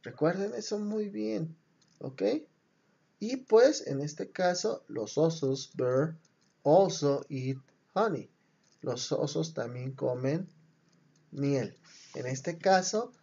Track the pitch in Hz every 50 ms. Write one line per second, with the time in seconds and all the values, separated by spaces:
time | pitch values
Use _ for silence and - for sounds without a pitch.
0 | - 117 - - 147 160 180 190 196 214 240 233 214 - 214 208 208 208 214 214
1 | 214 202 202 214 214 214 220 196 165 165 160 _ _ _ _ _ _ _ _ _
2 | - 131 131 - 185 208 254 311 302 _ _ _ _ _ _ _ _ _ _ _
3 | _ _ _ _ 202 226 262 262 - _ 220 220 247 285 302 - - - 139 135
4 | 143 151 151 - - - _ - 185 180 180 175 - 214 - - _ - - -
5 | 110 104 - 147 156 165 160 160 143 131 135 131 - - - - 127 123 127 131
6 | 147 165 160 - _ _ _ _ _ _ _ _ _ 143 156 185 196 175 - -
7 | 147 143 139 139 - - 143 131 127 131 135 131 - _ _ _ _ _ _ 190
8 | 220 220 170 123 104 - _ _ _ _ _ _ _ _ _ _ - - 120 117
9 | - - 139 - - 139 - 165 160 165 160 - 117 120 123 123 127 131 131 -
10 | 135 127 123 127 127 135 151 175 190 - _ _ _ _ _ _ _ _ _ _
11 | _ _ _ _ _ _ - 139 139 139 143 135 113 98 - _ _ - - -
12 | - - - - 123 123 131 131 - 170 165 165 - 190 190 185 185 - - 214
13 | 240 262 - _